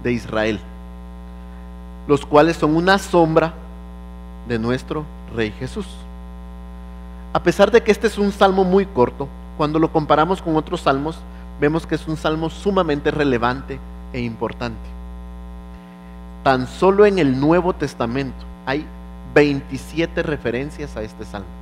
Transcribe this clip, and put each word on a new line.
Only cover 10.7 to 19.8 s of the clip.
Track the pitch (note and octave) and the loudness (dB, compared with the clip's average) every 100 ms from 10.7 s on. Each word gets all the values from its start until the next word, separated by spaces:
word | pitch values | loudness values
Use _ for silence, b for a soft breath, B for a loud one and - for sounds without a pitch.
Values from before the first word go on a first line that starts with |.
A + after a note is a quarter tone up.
| F3 | -2
salmos, | E3+ C3+ D3+ D#3+ - B B - | 2 2 0 -6 -14 B B 0
vemos | D3 D#3+ - | 2 2 -2
que | D#3 | -4
es | - | -2
un | D3+ | -2
salmo | D#3+ D#3 D#3+ | 0 0 -4
sumamente | - G3+ F#3+ E3+ D3 D3+ | -2 0 2 2 2 0
relevante | D3 D3 A#2+ A#2 C3 B2+ C3+ - - - | 2 2 2 2 0 -6 -12 -12 -14 -10
e | C3 | -6
importante. | A#2+ A2+ A2+ - A#2+ A2 - - - - - - - - - B B B B B - - | -6 -4 -6 -4 -8 -8 -12 -14 -14 -14 -16 -16 -14 -16 -16 B B B B B -16 -2
Tan | C#3+ C3 B2+ | 2 2 0
solo | - F#3 G3 G#3 | 2 4 8 6
en | F#3+ | 8
el | C#3+ C3 | 4 4
Nuevo | C#3+ F3 F3 | 4 4 2
Testamento | F3+ C#3+ - A#2+ B2+ C3+ A#2+ - - - | -2 -4 -2 -2 -2 -4 -8 -14 -10 -4
hay | C#3+ - - - - - - | -4 -4 -14 -16 -14 2 4
veintisiete | D3 C#3 - C3+ | 6 2 -4 -10